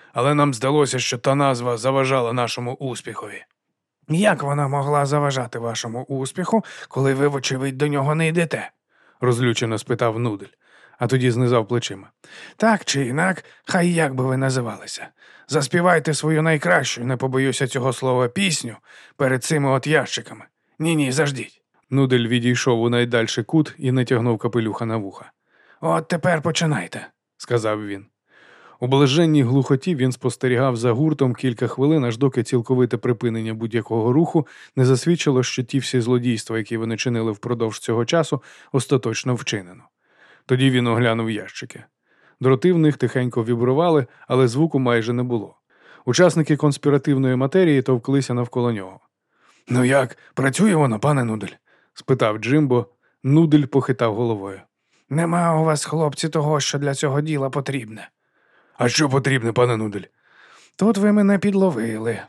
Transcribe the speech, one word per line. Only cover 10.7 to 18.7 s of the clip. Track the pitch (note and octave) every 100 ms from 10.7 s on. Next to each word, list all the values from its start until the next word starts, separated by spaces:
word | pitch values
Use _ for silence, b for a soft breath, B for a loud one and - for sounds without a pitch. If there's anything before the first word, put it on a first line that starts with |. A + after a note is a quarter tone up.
| b b b
а | A#2+
тоді | C3 B2
знизав | A#2 B2 B2 G#2+
плечима. | A#2+ - G2 F#2+ _ B B B B
«Так | A3 G#3
чи | - C#3 A#2+
інак, | C#3 F#3 F3+ - b
хай | - F#3 F3
як | E3 D3+
би | C3
ви | C3 C3
називалися. | C3+ C3 A#2 G#2 - - - _ b b b
Заспівайте | D3+ C3+ F3 F3+ E3+ D3
свою | C#3+ D3+ D#3
найкращу, | D#3+ D#3 E3+ F3 B2 -
не | A#2+ B2+
побоюся | C3 C3 C3+ A#2+ C3
цього | C3+ B2+
слова, | A#2+ C3 B2+ B2
пісню | F#3 G3 D3+ A#2+